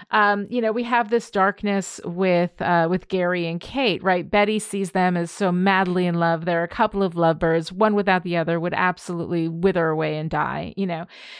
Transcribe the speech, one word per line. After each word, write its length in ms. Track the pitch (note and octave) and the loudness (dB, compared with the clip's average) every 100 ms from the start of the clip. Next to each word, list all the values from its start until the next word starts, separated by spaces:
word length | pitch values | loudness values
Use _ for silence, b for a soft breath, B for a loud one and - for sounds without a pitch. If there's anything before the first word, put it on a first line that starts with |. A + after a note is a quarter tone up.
| B | B
Um, 360 | G#3+ G#3 G3+ G3+ | 2 2 2 -2
you 100 | A#3+ | -2
know, 100 | A3 | 0
we 100 | A#3 | -2
have 260 | A#3 A#3+ G#3+ | 0 -2 2
this 220 | A#3 - | 0 0
darkness 720 | G3 F#3+ G3 G3+ G3 F3+ - | 0 2 2 -2 -2 -4 -10
with, 560 | - F3 F#3+ F3 F3 - | -10 0 2 4 2 -2
uh, 280 | - E3+ E3 | 2 2 2
with 180 | F#3 - | 0 -2
Gary 380 | F#3 F3+ F3+ E3+ | -2 0 0 -2
and 140 | E3+ | -6
Kate, 400 | - C4 B3 E3 | -6 -2 0 0
right? 260 | F#3+ F3+ C#3+ | 0 0 2
Betty 280 | G#3 G#3 G#3+ | 2 2 0
sees 320 | - G3+ F#3+ | -2 -4 -2
them 260 | F#3 F3+ F3 | 2 2 2
as 140 | F3 | -2
so 220 | - G3 | -2 0
madly 540 | F3+ F#3+ F#3+ F#3 F3+ F3+ | 2 4 4 2 2 0
in 100 | E3+ | 2
love. 280 | E3 E3 | 2 0
They're 200 | E3 E3+ | 0 0
a 40 | E3+ | -2
couple 340 | - A3 G3 | 0 0 0
of 140 | F#3+ E3+ | -2 2
lovebirds. 560 | E3 D#3+ E3 E3 D#3+ | 2 2 2 0 -2
One 220 | F#3 A3 | 0 2
without 280 | G3+ F#3+ F#3 | 2 2 0
the 140 | F3 E3+ | 0 -2
other 240 | E3 E3+ | 0 -2
would 140 | F3 | -2
absolutely 760 | - F#3 F3+ - E3+ A2+ E3+ E3 | 0 0 -2 -8 -8 -4 -2 -2
wither 400 | E3 F#3+ F3+ D#3+ | 0 0 2 0
away 300 | D#3 D#3 D#3 | 0 -2 -4
and 100 | D#3 | -4
die, 460 | D3+ D3+ C#3+ E3 - | -4 -4 -4 -10 -6
you 100 | F#3+ | -6
know, 200 | E3 F3 B B | -6 -10 B B